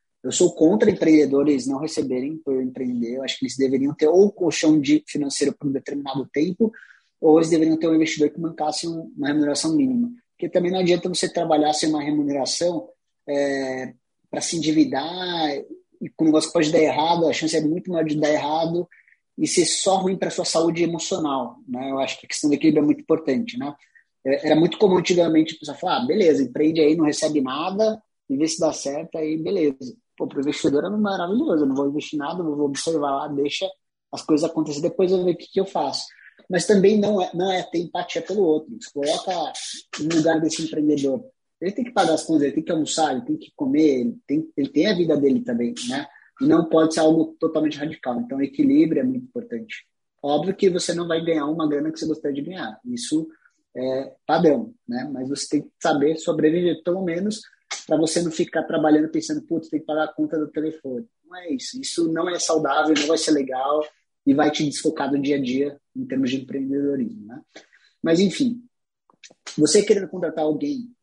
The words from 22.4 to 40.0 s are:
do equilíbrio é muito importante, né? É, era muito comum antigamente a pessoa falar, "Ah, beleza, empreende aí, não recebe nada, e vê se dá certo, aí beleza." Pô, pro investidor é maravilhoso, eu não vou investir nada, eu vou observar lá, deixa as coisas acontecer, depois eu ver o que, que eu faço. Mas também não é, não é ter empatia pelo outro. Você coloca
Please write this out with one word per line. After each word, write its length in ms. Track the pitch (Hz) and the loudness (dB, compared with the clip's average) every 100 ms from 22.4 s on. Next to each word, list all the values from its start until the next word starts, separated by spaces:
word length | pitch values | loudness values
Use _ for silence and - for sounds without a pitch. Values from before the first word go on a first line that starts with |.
| 151 | 0
do 40 | |
equilíbrio 280 | 143 160 151 | 2 4 4
é 40 | 147 | 4
muito 160 | 143 | 2
importante, 540 | - 160 151 123 110 120 | 0 0 0 -2 -2 -6
né? 160 | 139 147 _ _ _ _ 135 | -10 -12 _ _ _ _ -2
É, 220 | 139 156 | 0 2
era 100 | 156 | 4
muito 180 | 170 - | 4 4
comum 220 | 202 180 | 4 4
antigamente 560 | 170 175 165 160 156 | 4 2 4 4 2
a 40 | - | -2
pessoa 160 | 147 135 | -12 -6
falar, 220 | 180 139 | -2 0
"Ah, 60 | 123 | 2
beleza, 360 | 196 170 139 | 4 6 4
empreende 380 | 127 151 156 160 | 2 0 2 4
aí, 160 | 151 165 | 4 4
não 80 | |
recebe 360 | 151 143 156 151 | 2 2 0 0
nada, 640 | 127 139 180 190 220 214 _ _ - | -2 -2 -4 0 0 0 _ _ -6
e 80 | 135 | -2
vê 120 | 156 | -2
se 100 | 156 | 0
dá 140 | 160 | -2
certo, 440 | - 139 143 165 165 | -2 -6 -6 -6 -6
aí 200 | 156 160 | -4 -4
beleza." 600 | 160 196 151 135 123 - _ - | -2 0 0 0 -8 -16 _ -10
Pô, 100 | - | -8
pro 140 | 143 | -4
investidor 440 | 139 - 156 143 | -4 0 0 2
é 60 | 170 | 0
maravilhoso, 720 | 214 208 190 175 226 320 160 | 0 -2 -2 -2 0 2 2
eu 60 | 139 | 2
não 80 | 131 | 0
vou 120 | 139 | -2
investir 300 | 147 - 151 | -4 -6 -6
nada, 220 | 143 180 | -6 -4
eu 160 | 160 147 | -4 -2
vou 100 | 147 | -2
observar 440 | 135 165 160 143 | -2 -4 -2 -2
lá, 160 | 139 151 | -2 -4
deixa 420 | 143 143 - 190 - _ _ _ | -4 -4 -4 -6 -8 _ _ _
as 120 | 143 | -8
coisas 200 | - 151 160 | 0 2 2
acontecer, 320 | 160 156 143 | -2 -4 -2
depois 320 | 165 165 180 | -4 0 2
eu 120 | 185 | 2
ver 100 | 180 | 0
o 20 | 170 | -2
que, 100 | - | -4
que 140 | 196 | -4
eu 60 | 190 | -2
faço. 380 | 175 139 - - - - _ - | -2 -4 -6 -10 -18 -20 _ -4
Mas 160 | 180 - | -2 2
também 320 | 202 190 214 | 6 6 4
não 240 | 202 202 | 2 0
é, 80 | 180 | -2
não 180 | 170 190 | -2 -2
é 120 | 180 | -2
ter 160 | - 170 | -4 -4
empatia 420 | 170 175 175 165 | -4 -6 -6 -6
pelo 220 | 165 208 | -4 0
outro. 340 | 175 151 - - | 2 2 -2 -14
Você 120 | - | -12
coloca 600 | 143 143 170 - 175 147 - - - - - | -4 -2 -2 -4 -4 -6 -8 -12 -14 -12 -6